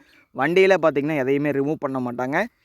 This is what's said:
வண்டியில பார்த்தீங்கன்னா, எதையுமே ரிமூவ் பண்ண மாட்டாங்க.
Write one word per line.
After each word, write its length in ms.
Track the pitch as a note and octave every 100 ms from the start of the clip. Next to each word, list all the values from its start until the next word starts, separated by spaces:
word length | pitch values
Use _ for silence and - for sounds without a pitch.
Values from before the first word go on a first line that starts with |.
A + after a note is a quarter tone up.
| _ _ _ B2
வண்டியில 400 | D3+ F3+ F#3+ F#3
பார்த்தீங்கன்னா, 420 | D#3+ C#3 C#3+ D#3
எதையுமே 340 | B2+ C#3 D3
ரிமூவ் 260 | C#3 C#3 D#3
பண்ண 220 | C#3+ C3+
மாட்டாங்க. 380 | B2 B2 B2+ D#3 A#3 -